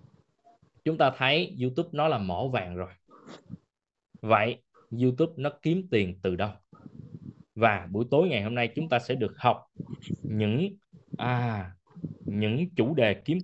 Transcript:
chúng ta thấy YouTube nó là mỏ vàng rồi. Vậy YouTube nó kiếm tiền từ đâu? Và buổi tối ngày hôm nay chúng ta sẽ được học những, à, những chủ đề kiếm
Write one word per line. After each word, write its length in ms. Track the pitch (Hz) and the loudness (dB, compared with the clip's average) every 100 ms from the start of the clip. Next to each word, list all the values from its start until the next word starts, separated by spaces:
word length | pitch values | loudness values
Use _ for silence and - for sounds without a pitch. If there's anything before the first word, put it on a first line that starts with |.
| - _ _ _ _ _ _ _ | -20 _ _ _ _ _ _ _
chúng 140 | - 160 | -4 2
ta 120 | 143 - | 2 4
thấy 400 | 131 151 180 - | 2 2 0 -2
YouTube 280 | 127 127 170 | -2 -2 -4
nó 160 | 143 156 | 0 0
là 100 | 127 | 0
mỏ 300 | 95 87 131 | -2 -2 -2
vàng 240 | 123 90 87 | -2 -4 -6
rồi. 140 | 87 - _ - - - - - _ _ _ _ _ - | -8 -12 _ -20 -20 -20 -18 -20 _ _ _ _ _ -10
Vậy 340 | 110 107 110 - _ _ _ 117 | 2 4 4 -2 _ _ _ 0
YouTube 300 | 127 127 165 156 | 2 4 0 0
nó 140 | 143 - | -6 -2
kiếm 240 | 156 175 185 | 0 0 2
tiền 280 | 110 95 92 | 2 2 -2
từ 140 | 95 90 | -2 -2
đâu? 140 | 104 - _ - - - - - - - - | -2 -6 _ -20 -20 -20 -18 -18 -18 -20 -18
Và 340 | - 110 101 90 | 2 4 4 -2
buổi 140 | 98 123 | -4 2
tối 180 | 139 185 | 2 4
ngày 140 | 123 | 0
hôm 120 | 104 | -2
nay 140 | 123 117 | 0 -2
chúng 140 | 143 160 | -2 0
ta 100 | 120 | 0
sẽ 160 | - | 0
được 180 | 131 107 - | -2 -2 0
học 260 | 123 110 - - - - - - | 2 2 -4 -16 -14 -14 -10 -8
những, 540 | - 107 107 120 196 202 _ 165 - - | -4 0 2 2 0 -4 _ -20 -14 -6
à, 520 | 120 123 120 107 92 92 _ - - - | -2 0 0 -4 -8 -14 _ -14 -12 -10
những 460 | - 101 107 120 180 - | -6 -2 0 0 0 0
chủ 180 | 117 | 2
đề 200 | 156 110 | 4 2
kiếm 240 | 98 - 175 | 2 -2 -2